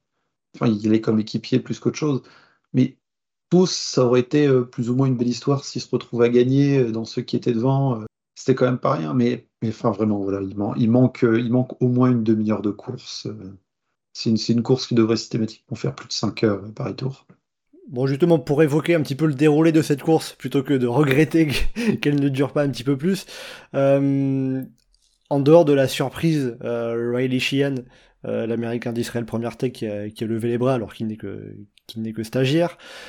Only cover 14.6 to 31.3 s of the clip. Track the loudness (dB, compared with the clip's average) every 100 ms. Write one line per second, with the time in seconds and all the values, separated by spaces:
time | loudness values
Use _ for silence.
14.6 | 2 0 0 2 2 0 -2 -4 -6 -8
15.6 | -16 -8 -6 -8 -10 -6 -6 0 0 0
16.6 | -6 -10 -10 -8 -8 -10 _ _ _ _
17.6 | _ _ -10 -4 -2 2 4 4 2 2
18.6 | 4 2 2 0 0 0 0 4 4 6
19.6 | 6 4 2 0 2 2 0 -10 -4 -2
20.6 | 2 2 2 2 4 4 4 4 2 2
21.6 | 0 0 -2 0 0 2 2 0 -2 0
22.6 | -2 -2 -2 -2 -2 -2 -6 -16 -18 -18
23.6 | -6 0 2 4 2 0 0 0 -2 -4
24.6 | -8 _ _ _ _ _ -4 2 6 6
25.6 | 8 4 2 -2 -6 -2 0 0 -2 -6
26.6 | -6 -4 -4 -2 -2 0 0 0 0 0
27.6 | 0 -4 -10 _ _ _ -6 -4 -4 -4
28.6 | -4 -6 -4 -4 -4 -6 -6 -6 -6 -4
29.6 | -6 -4 -6 -6 -8 -6 -4 -2 -2 0
30.6 | 0 0 -4 -8 -8 -8 -10